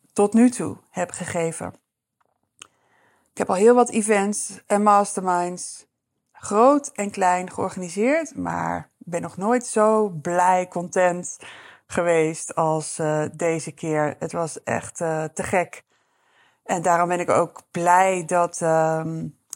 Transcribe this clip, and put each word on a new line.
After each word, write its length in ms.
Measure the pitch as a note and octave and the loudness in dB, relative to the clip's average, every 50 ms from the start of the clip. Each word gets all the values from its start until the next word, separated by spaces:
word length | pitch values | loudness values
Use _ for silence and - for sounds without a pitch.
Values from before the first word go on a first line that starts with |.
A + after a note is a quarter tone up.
| _ _ _ | _ _ _
tot 200 | G#3+ G3+ G3+ A3 | 2 2 4 6
nu 160 | A3+ B3 B3 | 6 6 4
toe 280 | B3 - D#3+ - - - _ _ | 4 0 -6 -8 -8 -12 _ _
heb 220 | - F#3 F3 F3 | -6 -6 -6 -6
gegeven. 640 | - - F3 - - E3+ E3 E3 D#3 - F3 - - _ _ _ _ _ _ _ _ _ _ _ _ _ _ _ _ _ - - _ _ _ _ _ _ _ _ _ _ _ _ | -6 -8 -8 -6 -4 -4 -4 -4 -4 -6 -10 -12 -12 _ _ _ _ _ _ _ _ _ _ _ _ _ _ _ _ _ -20 -20 _ _ _ _ _ _ _ _ _ _ _ _
Ik 60 | _ | _
heb 120 | - - - | -6 -2 -2
al 60 | F#3 | 0
heel 200 | F#3 G#3 A#3 A#3+ | 4 4 6 6
wat 140 | B3 B3 B3 | 6 4 2
events 720 | - A#3 G3+ G#3+ G#3+ G3+ G3 G#3 G#3 - - - G3 - - | 2 0 0 2 2 2 2 0 -2 -4 -8 -10 -12 -12 -4
en 160 | - G#3 G3+ G#3 | -2 0 2 4
masterminds, 1040 | G#3 G3+ G3+ G3+ G3+ - G3+ F#3+ F#3 F3+ F3 F3 F3 F3+ F3+ - - - - - _ _ _ _ _ _ _ _ _ | 6 6 6 4 2 -2 -4 -2 0 0 0 -2 -4 -6 -8 -12 -14 -14 -18 -20 _ _ _ _ _ _ _ _ _
groot 560 | _ - - - G#3 G#3+ A#3+ C4+ D4 C#4+ C#4+ | _ -16 -8 -2 2 4 6 6 6 4 0
en 240 | - - - G3+ G3+ | -4 -6 -8 -8 -6
klein, 400 | - G3 F#3 F3+ F3+ F3+ F#3 F#3 | -2 0 2 2 2 0 -2 -6
georganiseerd, 840 | - - F3+ F#3 - F#3+ F3+ E3+ E3+ G3+ A3 C4 D4+ E4 D#4 - - | -6 -6 -6 -6 -6 -8 -10 -8 -4 -2 0 0 0 -2 -4 -6 -8
maar 420 | F3+ F3 E3+ E3+ - E3+ E3 - - - - _ _ | -8 -6 -6 -4 -4 -4 -4 -4 -6 -8 -12 _ _
ik 120 | - E3+ | -10 -8
ben 100 | F3 E3+ | -6 -6
nog 160 | E3+ E3+ - | -6 -8 -8
nooit 280 | F3 F#3+ A3+ B3 B3 A#3+ | -4 -2 0 0 0 -2
zo 440 | - - A3 G#3+ A3 A3 G#3+ G#3+ G3+ | -2 0 2 4 4 4 2 2 0
blij, 580 | E3+ D3+ C3+ F3 F3 F3+ F3+ F#3 F#3 F#3 F3+ | -4 -6 -6 -2 0 2 4 4 4 2 0
content 680 | F3+ - F3 F3 - - F#3+ F3+ F3+ F3 F3+ E3+ - - - - - - - - - - _ _ | -2 -6 -8 -8 -2 0 2 2 2 2 -2 -6 -10 -14 -16 -18 -20 -20 -20 -20 -20 -20 _ _
geweest 680 | - - F#3 E3+ F3 E3+ D#3+ D#3 D#3 D#3+ - - - - | -6 -4 -2 0 2 2 2 2 0 -2 -6 -10 -6 -4
als, 440 | E3 D#3+ D#3 D#3 D#3 D3+ - - - | -2 0 0 0 -2 -4 -6 -6 -4
eh, 240 | D#3+ D3+ D3+ D3+ D3+ - D#3 | -4 -2 -2 -2 -2 -4 -6
deze 380 | D3+ E3+ E3 E3 D#3+ - E3 | -4 -2 -2 -2 -4 -6 -10
keer. 440 | - - E3+ D#3+ D#3 D3+ D3+ C#3+ - - | -12 -8 -6 -2 -2 0 0 -2 -4 -6
Het 120 | E3 D#3+ | -8 -6
was 320 | - E3+ E3 D3+ - - - | -6 -6 -6 -6 -8 -8 -6
echt, 380 | - A#2 - - - - - | -4 -4 -4 -6 -8 -8 -6
eh, 220 | E3+ D#3+ D#3+ D#3 D#3 | -4 -4 -4 -4 -6
te 200 | D#3 - - F#3 | -6 -6 -8 -4
gek. 400 | - G#3 F3+ E3+ F3 - - - _ _ _ _ _ _ _ _ _ _ _ _ _ _ _ _ | -2 0 -2 -2 -2 -8 -16 -20 _ _ _ _ _ _ _ _ _ _ _ _ _ _ _ _
En 180 | - G3 F3 | -4 -4 0
daarom 260 | D#3+ F3+ E3+ E3+ F3 | 2 2 4 4 2
ben 120 | E3+ F3+ F3 | 2 0 0
ik 100 | E3+ A2 | 0 2
ook 320 | G2+ C#3+ F3 E3 - - - _ | 2 2 2 0 -4 -12 -18 _
blij 540 | - F3 E3+ F3 F3+ F#3 F#3+ F#3+ F#3 F3+ E3+ | -6 0 2 4 6 6 6 4 2 0 -2
dat, 360 | D#3 F3+ F3 F3 E3+ - - | 0 0 2 2 0 -2 -2
ehm, 680 | E3+ D#3+ D#3+ D#3+ D#3+ D#3+ D#3+ D#3+ D#3+ D#3+ D#3+ D#3+ E3 D#3 - _ _ _ - | 0 2 2 2 2 2 0 -2 -4 -6 -8 -8 -10 -10 -12 _ _ _ -20